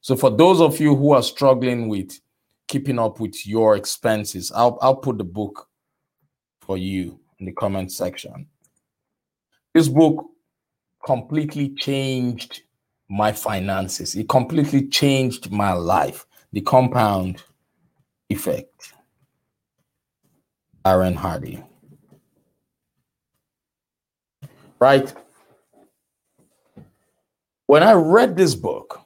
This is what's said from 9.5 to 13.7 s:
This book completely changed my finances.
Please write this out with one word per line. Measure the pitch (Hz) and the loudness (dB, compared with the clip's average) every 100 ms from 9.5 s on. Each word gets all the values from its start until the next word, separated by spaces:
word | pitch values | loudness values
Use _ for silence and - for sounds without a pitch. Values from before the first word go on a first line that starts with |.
| _ _ | _ _
This | 160 147 | 2 4
book | 135 160 156 - _ _ _ _ _ _ _ - | 4 4 2 -8 _ _ _ _ _ _ _ -6
completely | 127 120 151 147 147 139 139 | -6 -2 -4 -4 -6 -6 -6
changed | - 135 135 131 123 120 - - _ _ _ _ _ | -6 -4 -4 -4 -4 -6 -14 -20 _ _ _ _ _
my | 98 107 | -2 -2
finances. | 104 113 101 98 | -2 -6 -4 -4